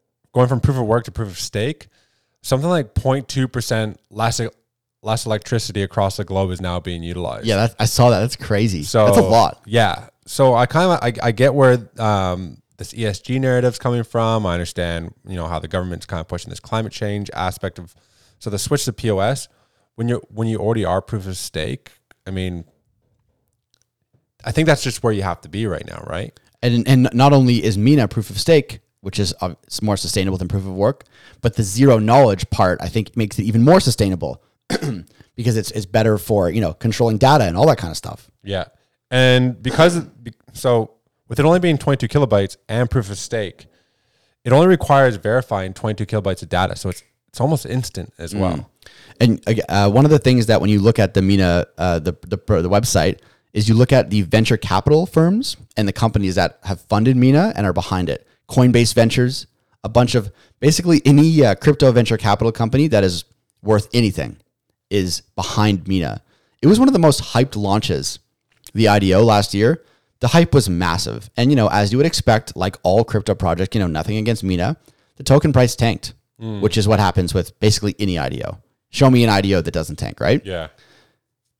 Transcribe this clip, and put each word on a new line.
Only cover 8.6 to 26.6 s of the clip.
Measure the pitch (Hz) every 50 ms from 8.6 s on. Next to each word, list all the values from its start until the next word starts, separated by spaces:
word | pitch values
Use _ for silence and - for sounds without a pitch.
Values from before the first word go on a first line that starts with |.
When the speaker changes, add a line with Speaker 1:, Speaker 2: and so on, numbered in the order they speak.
| 110 113 98 80
Speaker 1:
So | 73 - - - -
Speaker 2:
That's | 104 101 233
a |
lot. | - 95 113 117 104 - - _ _
Speaker 1:
Yeah. | 101 107 117 110 95 80 - - - _ _ _
So | - - - 139 131 123
I | 117 123
kinda, | 120 - 160 180 185 175 - -
I, | 120 113 -
I | - 120
get | 110 101 127 143 135
where, | 143 135 127 123 123 107 - _ -
um, | 113 107 104 98 95 92 90 92 92 80 62 - _ _ _ -
this | 98 - -
E | 117 113
S | 107 95 -
G | _ - 127 131
narrative's | 135 131 123 123 123 123 117 -
coming | - 127 120 120 110
from. | - - 113 113 113 113 110 104 92
I | 87
understand, | 87 87 85 - - 87 85 85 85 85 - - _ _ 95
you | 95
know, | 87 82
how | 82 87 78
the | 85 80
government's | - 92 90 92 87 76 - -
kinda | 90 82 80
pushing | - 90 85 - -
this | 90 -
climate | _ - - 110 113 104 -
change | - 110 104 104 104 101 -
aspect | - - 90 92 - - - 95 - -
of, | 85 85 _ _ _ _ _ _ _ _ _ _
so | - 113
the | 101 98
switch | - - 147 143 -
to | 135 113
P | - - 113
O | 104 95
S, | 98 113 139 143 - - _ _ _ _ _ _ _ _ _
when | - 113 120
you, | 123 - - _
when | 101 107 113 113
you | 110 107
already | 90 107 117 110 98
are | 90 90 95
proof | - - - 104 95 95
of | 92 -
stake, | - - - 82 78 - 131 - _ - _ _ _ _ _ _ _
I | -
mean, | 95 95 92 92 90 87 82 _ _ _ _ _ _ _ _ _ _ _ _ _ _ _ _ _ _ _ _ _ _ _ _ _ _ _ _ _ _ _ _ _ _ _ -
I | 131 -
think | 156 160
that's | 160 147 -
just | - 131 113 - -
where | 117
you | 107 98
have | 95 92 85 -
to | - 76
be | 76 101 113 104
right | 85 76 -
now, | 78 50 - 80 -
right? | 76 90 107 156 - _ _ _ _ -